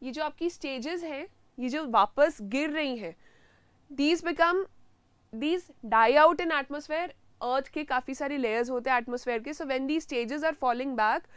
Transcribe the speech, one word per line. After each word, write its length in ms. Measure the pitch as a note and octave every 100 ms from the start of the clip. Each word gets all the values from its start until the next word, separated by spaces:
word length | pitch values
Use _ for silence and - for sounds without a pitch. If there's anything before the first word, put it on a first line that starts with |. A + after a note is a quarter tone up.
ये 80 | B3+
जो 120 | C4+
आपकी 260 | D4+ D4+ E4+
stages 540 | - D4 C4 C4+ F4
हैं, 220 | E4 C#4 F#4 _ _ -
ये 100 | B3
जो 160 | D4 D4
वापस 460 | A3 G#3 - D4+ -
गिर 280 | G3+ C4 D4+
रही 260 | D4+ C#4+ A#3+
हैं, 180 | F3+ E3+ - _ _ _ _ _ - C#4
these 260 | C#4+ E4 E4
become, 360 | E4 E4+ F4+ F#4+ - - _ _ _ _
these 380 | A3 D4 F4+ - - A3 A3
die 180 | A3+ C#4+ D#4
out 200 | E4+ F4
in 60 | D4+
atmosphere. 500 | C4+ C#4+ D4 D#4 F4 - _ -
अर्थ 240 | B3 C4 C4+
के 100 | D4+
काफ़ी 300 | D4 B3+ B3+
सारे 240 | C4+ C#4+ C#4+
लेयर्स 320 | A#3 A3+ B3
होते 200 | B3 B3
हैं 80 | B3
एटमॉस्फेयर 420 | A#3 B3 B3 A#3
के, 100 | B3
so 120 | D4+ D4
when 200 | C4 C4+
these 160 | D#4
stages 400 | - B3 A#3 D4
are 100 | D#4+
falling 420 | D4 B3+ A#3+ C4+ A#3+
back, 280 | G#3+ C#4+ -